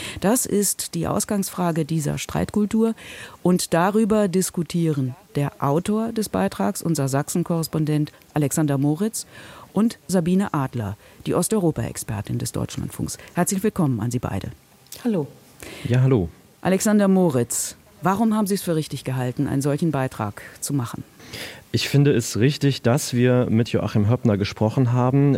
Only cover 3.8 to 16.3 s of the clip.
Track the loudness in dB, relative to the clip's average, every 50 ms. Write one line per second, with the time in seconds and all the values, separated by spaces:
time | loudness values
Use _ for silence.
3.8 | 2 2 2 2 2 4 4 2 2 2 2 0 0 0 -2 -4 -6 -2 0 0
4.8 | 0 2 2 0 -2 -2 -4 -8 -16 _ -4 -2 -2 -2 -2 -2 0 0 2 2
5.8 | 0 0 -2 -2 -2 -2 -2 -4 -4 -2 -2 0 0 -2 -2 -2 -2 -2 -2 -4
6.8 | -2 -2 0 0 0 0 0 -2 -2 -2 -2 -2 -2 0 -2 -2 -2 -2 -2 -2
7.8 | 0 0 0 0 0 -2 -4 -12 -20 -6 -2 -2 0 0 0 0 0 2 2 2
8.8 | 2 0 0 0 -2 -4 -4 -6 -10 -12 -16 -20 -20 -20 -20 -20 -20 -6 -2 0
9.8 | 0 0 0 -4 _ -2 0 0 2 2 2 2 2 0 0 -2 -2 -2 -2 -4
10.8 | -4 -4 -6 -8 -12 -20 -20 -10 -6 -2 0 0 0 2 0 2 2 2 0 0
11.8 | -4 -4 -6 -8 -8 -6 -6 -6 -4 -4 -4 -4 -4 -4 -4 -6 -6 -6 -6 -8
12.8 | -8 -8 -6 -8 -8 -8 -8 -12 -16 -8 -4 -2 -2 0 0 0 -2 -2 0 0
13.8 | 0 0 0 0 -2 -2 -2 -4 -4 -4 -4 -6 -6 -8 -12 -14 _ _ _ _
14.8 | -20 _ -18 -6 -4 -2 0 0 -2 -4 -8 -16 -20 -20 -20 -20 -18 -18 -16 -10
15.8 | -2 0 2 4 4 6 4 4 2 0